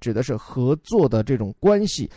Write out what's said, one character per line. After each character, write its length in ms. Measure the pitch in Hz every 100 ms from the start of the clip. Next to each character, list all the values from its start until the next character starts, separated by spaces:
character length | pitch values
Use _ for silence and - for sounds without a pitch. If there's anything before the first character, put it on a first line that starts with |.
指 120 | 123
的 120 | 107
是 120 | 135 110
合 380 | - 131 123 156
作 260 | - 214 135
的 140 | 110
这 140 | 107 123
种 160 | 98 -
关 260 | 196 208 208
系。 240 | - -